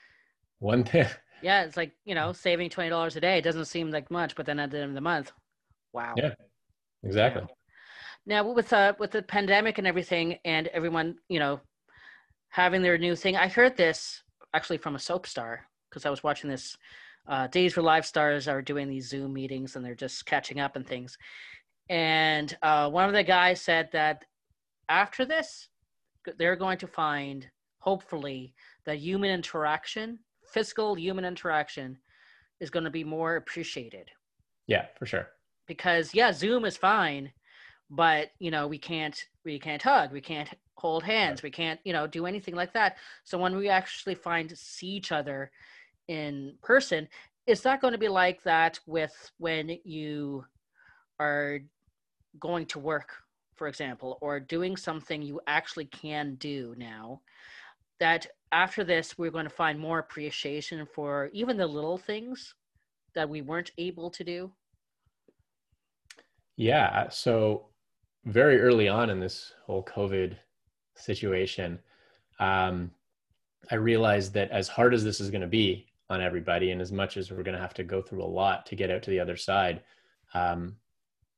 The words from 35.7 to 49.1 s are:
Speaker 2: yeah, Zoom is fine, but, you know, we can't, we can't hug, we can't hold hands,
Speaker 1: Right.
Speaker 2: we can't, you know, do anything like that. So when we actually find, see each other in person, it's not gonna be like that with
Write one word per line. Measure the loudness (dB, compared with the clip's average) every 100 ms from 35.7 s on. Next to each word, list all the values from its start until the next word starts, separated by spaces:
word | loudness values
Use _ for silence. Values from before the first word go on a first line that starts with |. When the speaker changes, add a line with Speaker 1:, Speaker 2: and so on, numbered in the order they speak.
| -2 2 2 2
Speaker 2:
yeah, | 4 4
Zoom | 4 0 0 0
is | 0
fine, | 4 4 2 -2 -8 -16 _ -20 -20 _ -8
but, | 2 4 4 0 -6
you | -4
know, | -2 -2
we | -6
can't, | -6 -4 -4 -8 -16 _ -10
we | -8
can't | -6 0
hug, | 4 4 4
we | -4
can't | -8 -8 -8 -14 _ -6
hold | -2 0
hands, | 0 0 0 -2
Speaker 1:
Right. |
Speaker 2:
we | -8
can't, | -6 -6 -4 -4
you |
know, | -4 -4
do | -4 -6
anything | -6 -6 -6
like | -4
that. | 0 0 0 -12 -20
So | -8 -2
when | 0 0
we | 2
actually | 2 2 -6 -8 -6
find, | -2 -2 -4 -10
see | -18 -12 -10
each | -8 -4
other | -4 -2 -8 -10 _ -20 -20 -20 _ -10
in | -8 -6 -8 -10 -8
person, | 2 4 4 -2 -4 -14 -20 _ 2
it's | 2
not | 2 2
gonna | 2 2
be | 2
like | 4 2 2
that | 2 4 4 0 -4
with | -2 -2